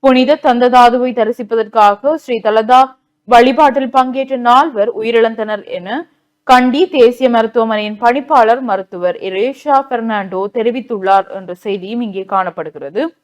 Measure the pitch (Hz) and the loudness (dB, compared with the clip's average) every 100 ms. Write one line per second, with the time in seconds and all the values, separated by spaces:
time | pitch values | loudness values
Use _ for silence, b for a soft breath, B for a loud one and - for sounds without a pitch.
0 | 269 254 254 302 302 240 247 247 240 240 | 2 2 2 2 2 2 4 6 6 4
1 | 247 247 220 240 226 226 208 226 208 202 | -2 -2 -2 -4 -4 -4 -2 2 2 2
2 | 269 311 - 233 214 214 220 254 262 - | -2 -4 -4 -4 0 -2 4 4 2 -2
3 | _ _ - 233 247 262 302 269 269 269 | _ _ 2 4 4 4 2 2 -2 -2
4 | 254 262 269 269 240 247 320 233 214 220 | -2 -4 -6 -4 2 2 2 -2 -4 -2
5 | 220 233 226 226 214 214 - 180 180 254 | -2 0 0 -2 -8 -8 -10 -12 -8 -10
6 | 339 _ _ _ - 254 254 269 370 302 | -10 _ _ _ 2 4 4 0 0 4
7 | 240 240 254 240 226 240 226 214 208 208 | 2 2 0 0 0 -2 -2 -4 -6 -2
8 | 240 254 285 302 226 240 254 190 190 180 | -2 -2 0 2 4 2 -2 -6 -6 -6
9 | 180 175 - 190 233 269 294 269 269 247 | -6 -4 -6 -4 -4 -4 -2 0 0 -6
10 | 226 214 190 185 196 240 226 247 226 214 | -4 -6 -6 -6 -6 -4 -4 -4 -8 -6
11 | 190 196 196 196 185 180 220 196 185 233 | 0 0 0 -12 -14 -12 -8 -8 -8 -8
12 | 233 190 190 196 185 165 156 151 139 180 | -8 -10 -6 -4 -4 -8 -14 -12 -12 -8
13 | 320 _ | -8 _